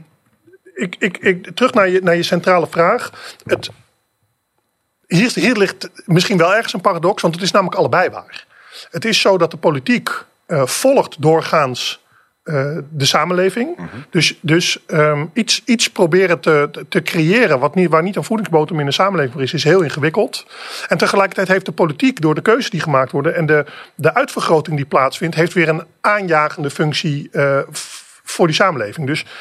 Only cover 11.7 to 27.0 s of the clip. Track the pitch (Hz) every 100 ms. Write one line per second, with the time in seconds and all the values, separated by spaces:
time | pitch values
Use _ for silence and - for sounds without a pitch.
11.7 | 123 - - _ _ _ _ - 147 139
12.7 | 160 143 156 139 160 156 180 185 208 277
13.7 | 349 170 107 147 175 - - 165 165 175
14.7 | - - 160 151 147 156 - 226 - -
15.7 | 233 - - 175 180 185 175 - 151 147
16.7 | - - 175 156 175 160 220 214 135 143
17.7 | 185 180 160 175 196 151 220 180 160 151
18.7 | 156 143 - 190 185 135 131 127 156 147
19.7 | 185 151 - 147 185 220 - - - -
20.7 | - - 180 208 202 196 196 185 190 185
21.7 | 147 170 143 262 262 156 151 220 247 -
22.7 | 165 151 135 131 143 147 160 156 151 143
23.7 | - - - 151 156 269 - - 160 156
24.7 | 151 139 160 131 - 165 156 170 180 160
25.7 | 160 - _ 214 208 185 156 151 - 143
26.7 | - 156 147